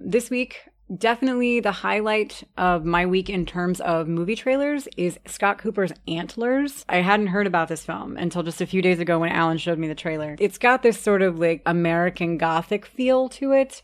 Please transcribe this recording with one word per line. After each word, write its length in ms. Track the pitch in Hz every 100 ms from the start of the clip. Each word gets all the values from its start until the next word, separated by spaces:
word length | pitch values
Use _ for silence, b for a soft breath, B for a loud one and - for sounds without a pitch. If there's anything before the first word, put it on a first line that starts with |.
| 180
this 240 | 226 -
week, 300 | 247 254 - - _ - 185
definitely 640 | 226 233 262 247 240 240
the 120 | 202
highlight 720 | 180 196 208 214 214 208 - - -
of 300 | 180 175 160
my 220 | 170 180
week 200 | 185 185
in 160 | 190
terms 380 | 170 180 175 175
of 260 | 175 165 160
movie 280 | 165 175 220
trailers 520 | 262 269 285 285 - -
is 220 | 180 - -
Scott 320 | - 202 202
Cooper's 340 | 214 - 180 - -
Antlers. 800 | 165 170 226 240 269 285 - -
I 100 | 175
hadn't 280 | 180 214 202
heard 220 | 202 202
about 200 | 175 160
this 160 | 160
film 320 | - 156 - -
until 260 | 175 175
just 180 | 165 160
a 60 | 180
few 160 | 190
days 160 | 185 170
ago 180 | 175 165
when 140 | 165
Alan 260 | 165 165 160
showed 220 | 170 160
me 80 | 160
the 80 | 156
trailer. 400 | 170 156 151 147
It's 220 | 196 -
got 240 | 247 254
this 180 | 233 -
sort 220 | 214 196
of, 160 | 190 165
like, 240 | 165 160 170
American 720 | 170 170 170 180 180 170 160
Gothic 480 | 165 165 - 208 -
feel 420 | - 254 262 254
to 240 | - 277
it. 280 | 269 262 -